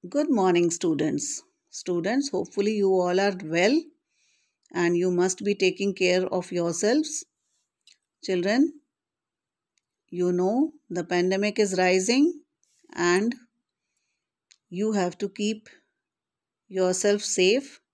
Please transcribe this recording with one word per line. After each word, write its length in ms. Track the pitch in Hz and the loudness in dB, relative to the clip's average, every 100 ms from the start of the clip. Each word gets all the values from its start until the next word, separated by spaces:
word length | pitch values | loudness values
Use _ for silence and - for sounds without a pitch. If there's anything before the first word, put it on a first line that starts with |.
| 180 | -4
Good 220 | 277 311 | -2 0
morning, 400 | 240 185 175 175 | 2 4 4 2
students. 720 | 165 175 151 151 143 - - _ _ _ | 0 -2 0 0 -2 -6 -12 _ _ _
Students, 640 | - - 175 170 254 277 | -14 -4 -4 0 -2 -2
hopefully 420 | 175 170 - 202 | -6 -6 -2 -2
you 160 | 214 196 | 2 2
all 320 | 185 180 185 | 2 2 2
are 160 | 202 185 | 0 -2
well 340 | 165 170 196 302 - _ _ _ _ _ _ _ _ | -4 2 2 2 -2 _ _ _ _ _ _ _ _
and 240 | 175 170 175 | -2 0 2
you 140 | 185 | 0
must 340 | 175 185 180 | 2 0 -2
be 100 | 202 | -4
taking 380 | 202 185 185 196 | 0 0 0 -4
care 320 | 185 180 180 | 0 2 2
of 260 | 180 185 175 | 0 -4 -4
yourselves. 760 | 175 170 170 208 277 311 - - _ _ _ _ _ _ _ _ _ | -4 -4 -2 0 0 -2 -10 -14 _ _ _ _ _ _ _ _ _
Children, 560 | - 185 185 233 311 - _ _ _ _ _ _ _ _ _ _ _ _ _ | -4 -2 0 2 0 -2 _ _ _ _ _ _ _ _ _ _ _ _ _
you 240 | 175 180 | -4 -2
know 400 | 175 185 240 311 - _ | 0 0 0 -2 -4 _
the 160 | 175 | -8
pandemic 540 | 170 180 180 190 208 208 | -2 0 0 0 -2 0
is 180 | 208 185 | 0 2
rising 640 | 185 185 190 254 311 349 _ _ _ _ _ | 2 2 2 2 2 0 _ _ _ _ _
and 400 | - 175 180 220 262 _ _ _ _ _ _ _ _ _ _ _ _ _ | -2 2 2 0 -6 _ _ _ _ _ _ _ _ _ _ _ _ _
you 220 | 180 214 | -4 -2
have 260 | 208 180 175 | 0 -2 -4
to 100 | 202 | -8
keep 400 | 190 208 220 - - _ _ _ _ _ _ _ _ _ | -4 -4 -4 -10 -20 _ _ _ _ _ _ _ _ _
yourself 540 | 185 185 185 202 202 | -2 0 2 0 0
safe. 600 | - - 185 247 277 - _ | -2 2 4 2 -2 -20 _